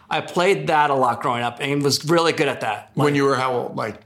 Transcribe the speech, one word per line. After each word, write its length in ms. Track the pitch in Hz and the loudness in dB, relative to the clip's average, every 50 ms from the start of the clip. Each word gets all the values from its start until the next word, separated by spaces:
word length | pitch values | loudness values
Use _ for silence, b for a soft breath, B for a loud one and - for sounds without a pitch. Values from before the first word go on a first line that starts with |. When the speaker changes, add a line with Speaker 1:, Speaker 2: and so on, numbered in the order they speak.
| B B | B B
Speaker 1:
I 100 | - 156 | -4 -4
played 480 | 147 - - 180 175 190 196 156 151 151 | -4 -4 -2 0 2 2 2 0 0 0
that 220 | 160 151 147 147 | 2 2 4 2
a 60 | 139 | 2
lot 260 | 135 127 120 117 113 | 2 2 2 0 0
growing 200 | - 143 123 120 120 | -2 -2 -2 -2 -2
up 160 | 120 120 - | -4 -4 -4
and 200 | 143 139 143 147 | -4 -2 0 0
was 220 | 139 139 127 - - | 2 0 0 0 0
really 300 | 143 170 170 170 160 147 | 2 2 4 4 2 2
good 160 | - 156 139 | 0 0 -2
at 120 | 120 113 | -2 -4
that. 300 | 135 113 104 107 - - - | -4 -6 -6 -6 -8 -10 -4
Speaker 2:
When 100 | - 143 | 0 0
Speaker 1:
Like, 100 | 147 143 | 2 2
Speaker 2:
you 80 | 143 139 | 2 2
were 120 | 139 139 120 | 2 2 0
how 160 | 127 131 127 | 0 -2 -2
old? 240 | 120 123 - - 131 | -2 -4 -6 -6 -6
Like 240 | 123 120 117 - - | -8 -8 -8 -12 -18